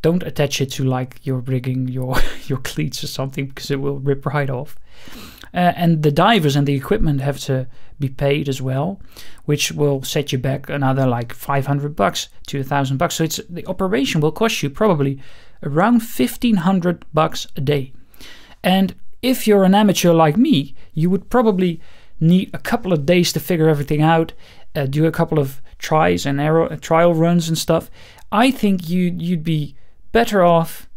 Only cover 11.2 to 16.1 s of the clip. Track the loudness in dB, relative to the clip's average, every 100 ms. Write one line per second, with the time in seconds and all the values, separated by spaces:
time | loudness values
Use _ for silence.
11.2 | -4 -10 -2 -2 0 -2 -2 0 0 0
12.2 | -10 -12 -8 -6 -2 -2 0 0 -2 0
13.2 | -2 -2 -10 -12 -8 -4 0 0 0 0
14.2 | 0 0 -2 0 -4 0 2 2 0 -2
15.2 | -10 -14 -16 -10 -4 2 4 4 0